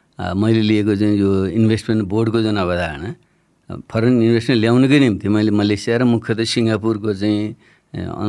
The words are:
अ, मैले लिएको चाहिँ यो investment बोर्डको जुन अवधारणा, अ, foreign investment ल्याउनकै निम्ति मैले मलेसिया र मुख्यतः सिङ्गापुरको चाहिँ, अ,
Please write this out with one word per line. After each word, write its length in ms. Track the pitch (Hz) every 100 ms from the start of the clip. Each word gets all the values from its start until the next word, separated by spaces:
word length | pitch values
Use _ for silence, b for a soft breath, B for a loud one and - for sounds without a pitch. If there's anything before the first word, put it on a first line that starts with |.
| b -
अ, 160 | 90
मैले 260 | 92 110 113
लिएको 340 | 107 107 104
चाहिँ 240 | 101 107 104
यो 280 | 98 95 95
investment 580 | 110 110 110 - 110
बोर्डको 380 | 95 107 113 113
जुन 140 | 110 104
अवधारणा, 580 | 90 87 82 71 - - _ _ _ _ -
अ, 100 | - -
foreign 320 | 113 120 123
investment 380 | 113 117 120 120
ल्याउनकै 380 | 113 123 135 143
निम्ति 300 | 127 92 101
मैले 220 | 107 107
मलेसिया 460 | 104 104 101 120 120
र 80 |
मुख्यतः 400 | 123 117 117 110
सिङ्गापुरको 720 | 113 123 110 107 110 107 107
चाहिँ, 380 | 98 104 104 107
अ, 40 | 123 b b _ 92 90 -